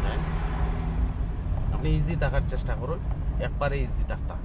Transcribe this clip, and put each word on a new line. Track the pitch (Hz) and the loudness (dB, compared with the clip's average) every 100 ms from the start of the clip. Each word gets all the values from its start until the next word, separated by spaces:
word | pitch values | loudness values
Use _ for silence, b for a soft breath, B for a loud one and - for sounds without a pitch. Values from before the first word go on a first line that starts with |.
তাই? | 160 160 - - - - - - - - - - - - - - - | 0 0 0 -2 0 0 0 0 0 2 0 2 -2 -2 0 0 2
আপনি | - 151 | 2 2
ইজি | 156 151 160 | 2 2 2
থাকার | 143 143 127 | 2 2 0
চেষ্টা | 131 123 | 0 -2
করুন, | 120 127 170 - - - - | -2 -2 -2 -2 -2 0 0
একবারে | 123 - 143 143 | 0 0 0 0
ইজি | 127 - - | 0 0 0
থাকতা। | 101 - 87 | -2 -2 -4